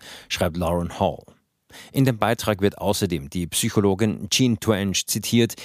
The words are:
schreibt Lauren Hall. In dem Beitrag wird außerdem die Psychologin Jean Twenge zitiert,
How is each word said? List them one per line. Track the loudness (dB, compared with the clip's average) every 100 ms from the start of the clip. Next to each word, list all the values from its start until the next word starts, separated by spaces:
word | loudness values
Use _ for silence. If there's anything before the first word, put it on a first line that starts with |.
| -20 -20 -10
schreibt | -4 -2 -2
Lauren | -2 0 -2 0
Hall. | -2 -2 -10 _ _ _ _ -20 -6
In | 0 2
dem | 2
Beitrag | 0 0 0 0
wird | 0 0
außerdem | -2 0 0 -2 -4
die | -6 -4
Psychologin | -2 0 2 2 2 0 0 -2
Jean | 2 2 2
Twenge | 2 2 0 -2
zitiert, | -2 -4 2 2 2 0